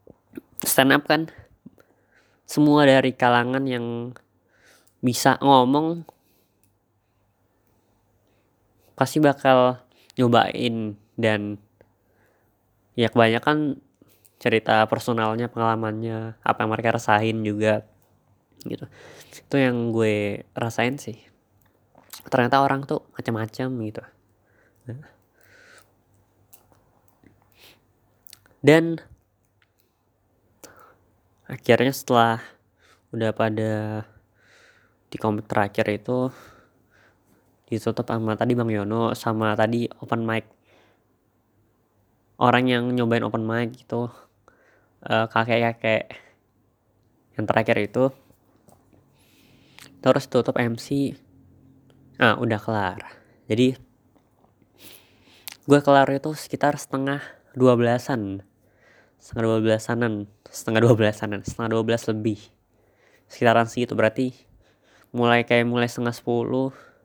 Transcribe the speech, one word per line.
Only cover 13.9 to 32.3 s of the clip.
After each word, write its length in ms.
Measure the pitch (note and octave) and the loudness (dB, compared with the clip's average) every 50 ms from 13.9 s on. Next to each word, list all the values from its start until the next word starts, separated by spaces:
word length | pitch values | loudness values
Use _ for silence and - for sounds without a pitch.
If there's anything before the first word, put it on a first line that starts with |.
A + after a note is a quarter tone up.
| _ _ _ _ _ _ _ _ _ | _ _ _ _ _ _ _ _ _
cerita 480 | _ - A#2+ A2+ A2 - A#2 A2 A2 A2 | _ -2 0 0 0 2 2 2 2 4
personalnya, 640 | G#2+ A#2 B2 - B2 A#2 A2+ A2 A2 A2 A#2 A#2+ A#2 | 2 0 -4 -2 -4 -2 -2 -2 -2 -2 -4 -6 -6
pengalamannya, 880 | - A#2 A2+ A2+ A2+ A2+ A2+ G#2+ G#2+ A2 A2+ A2+ A2+ A2 A2+ A2+ A2 - _ | -4 -2 0 0 0 -2 -4 -6 -6 -6 -8 -8 -8 -8 -10 -12 -14 -6 _
apa 160 | - - - | -4 -2 0
yang 80 | A2+ A2 | -2 -2
mereka 240 | A2 A2+ A#2 A#2 A#2 A#2 | -2 0 0 0 -2 0
rasain 400 | - - G#2+ G#2 A2 A2+ A2 A2 | 0 2 2 2 2 0 -2 -2
juga 480 | G#2+ G#2+ G#2 G#2 G#2+ G#2+ G#2+ G#2+ - _ _ _ _ _ _ _ _ _ _ _ _ _ _ _ | -4 -4 -4 0 0 0 0 -2 -4 _ _ _ _ _ _ _ _ _ _ _ _ _ _ _
gitu. 240 | - - - - - - - - - - - - - - - | -12 -12 -12 -12 -12 -18 -20 -20 -20 -20 -20 -20 -20 -20 -20
Itu 240 | - - _ - | -20 -8 _ 0
yang 320 | C#3 C3+ B2+ B2 A#2+ A#2 A#2 | 2 2 2 0 -2 -2 -2
gue 560 | A2+ A2+ A2+ A2 G#2 G#2 G#2 G2+ G2+ - - - _ | 0 0 0 0 0 0 -2 -4 -6 -8 -12 -14 _
rasain 480 | - A#2+ A#2 - - A#2 B2 C#3 C#3+ | -6 -6 -4 -2 -2 -2 -2 -4 -6
sih. 160 | - - - - _ _ _ _ _ _ _ _ _ _ _ _ _ _ _ - _ _ - - - - | -10 -14 -16 -18 _ _ _ _ _ _ _ _ _ _ _ _ _ _ _ -20 _ _ -20 -20 -8 -2
Ternyata 320 | - B2+ A#2+ B2 C#3 C3+ | 0 0 2 2 2 2
orang 240 | C#3 C#3 C#3 C3+ C#3 | 2 2 0 -2 -4
tuh 160 | - D#3 - - _ _ | -6 -8 -8 -8 _ _
macam-macam 500 | - - B2 A2+ G#2+ A2 G#2+ - - B2+ C3 C3 A#2+ A2 G#2+ | -10 -8 -6 -6 -6 -6 -8 -8 -8 -8 -8 -6 -8 -8 -10
gitu. 140 | G#2+ - - - _ _ _ _ _ _ _ _ _ _ _ _ _ _ _ A#2 A#2 C#3+ D#3 - _ _ _ _ _ _ _ _ _ _ _ _ - - _ _ _ _ _ _ _ _ _ _ _ _ _ _ - _ _ _ _ _ _ _ _ _ _ _ _ _ _ _ _ _ _ _ _ _ - - _ _ _ _ _ _ _ _ _ _ _ - - _ _ _ _ _ | -10 -14 -16 -18 _ _ _ _ _ _ _ _ _ _ _ _ _ _ _ -18 -18 -16 -18 -20 _ _ _ _ _ _ _ _ _ _ _ _ -20 -20 _ _ _ _ _ _ _ _ _ _ _ _ _ _ -20 _ _ _ _ _ _ _ _ _ _ _ _ _ _ _ _ _ _ _ _ _ -20 -20 _ _ _ _ _ _ _ _ _ _ _ -20 -20 _ _ _ _ _
Dan 400 | - C#3 D#3 E3 E3 E3 E3 D#3 - _ - _ _ _ _ _ _ _ _ _ _ _ _ _ _ _ _ _ _ _ _ _ _ _ _ _ _ _ _ _ - - _ - - _ _ _ _ _ _ _ _ _ _ _ _ - | 4 6 6 6 4 0 -4 -8 -12 _ -20 _ _ _ _ _ _ _ _ _ _ _ _ _ _ _ _ _ _ _ _ _ _ _ _ _ _ _ _ _ -20 -20 _ -20 -20 _ _ _ _ _ _ _ _ _ _ _ _ -16
akhirnya 400 | C#3 - - - A#2 A#2 A#2+ C3+ | -16 -4 2 4 4 4 4 0
setelah 480 | C#3 - - - B2+ A#2 A#2 A#2 | -2 -4 -4 0 2 4 4 2